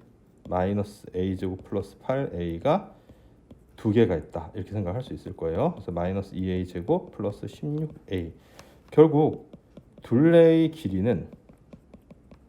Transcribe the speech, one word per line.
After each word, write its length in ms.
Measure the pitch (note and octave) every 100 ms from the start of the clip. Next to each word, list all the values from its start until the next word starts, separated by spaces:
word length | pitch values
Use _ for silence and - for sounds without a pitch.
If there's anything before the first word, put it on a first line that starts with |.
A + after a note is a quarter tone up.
| - _ _ _ -
마이너스 580 | F2+ F#2+ G2+ G2+ - - F2+
에이 220 | F#2+ F#2
제곱 260 | F#2+ F#2
플러스 340 | - G2+ - -
팔 320 | - C3+ C#3
에이가 600 | F2 F2 E2+ C3 F#3+ - - - - - _ _ - _ -
두 160 | A2
개가 260 | A2 A2+ E2
있다, 340 | - E2+ - G#2
이렇게 160 | -
생각할 300 | G#2 F2 A2+
수 120 | C#3
있을 220 | D#2 - -
거예요. 340 | E2 F2 E3
그래서 200 | F3 -
마이너스 440 | E2+ F2+ G2 - F#2
이 140 | F#2
에이 160 | F#2 F2+
제곱 460 | F2 E2+ F3+ -
플러스 360 | - G2+ - -
십육 460 | - D3 D3+ D#3 - -
에이. 220 | F#2 E2 - - - - - -
결국 580 | - D#3+ D3 C#3+ - - - _ - - -
둘레의 680 | - A#2+ E3 E3+ E3 E3 D#3+
길이는 560 | D#3+ G2 F#2+ A2+ F2+ - - - - _ - _ - _ - _ -